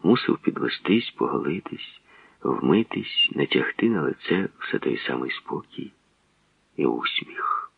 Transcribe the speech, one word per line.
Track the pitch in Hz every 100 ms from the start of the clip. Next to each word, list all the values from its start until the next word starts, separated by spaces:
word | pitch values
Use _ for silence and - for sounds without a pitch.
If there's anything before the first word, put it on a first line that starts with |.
мусив | 82 - - -
підвестись, | - - 64 - - 110 -
поголитись, | - 62 62 62 87 - - - - _ - - _
вмитись, | - 64 62 95 113 - - - 101
натягти | - - - - - 113
на | 107
лице | 71 - - 87 98 -
все | - -
той | - -
самий | - 62 64
спокій | - - 76 - - - _ _ _ _ _ _ _ _ -
і | 65
усміх. | 58 - - - - - - -